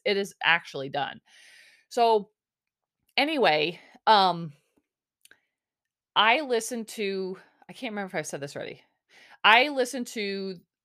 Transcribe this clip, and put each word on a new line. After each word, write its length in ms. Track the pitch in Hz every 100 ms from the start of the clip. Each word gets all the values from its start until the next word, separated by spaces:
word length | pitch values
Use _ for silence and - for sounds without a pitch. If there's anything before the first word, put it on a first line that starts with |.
it 120 | 202 196
is 200 | 190 -
actually 440 | 160 170 - 147 135
done. 320 | 139 127 - _ _ - - - _ _
So 420 | 247 233 214 202 _ _ _ _ _ _ _ _ -
anyway, 640 | 294 302 185 156 156 165 - - -
um, 460 | 214 190 170 165 - _ _ _ _ _ _ _ _ _ _ _ _ _ _ _
I 280 | - 214 262
listened 440 | 277 226 226 233 214
to, 500 | - 196 196 185 190 - _ -
I 40 |
can't 180 | - 254
remember 200 | 208 190
if 100 | 175
I've 60 | 151
said 140 | 151
this 140 | 139
already. 280 | - 110 - _ _ _ - - -
I 280 | 196 233 294
listened 360 | 269 247 269 240
to, 520 | 226 202 196 190 175 _ _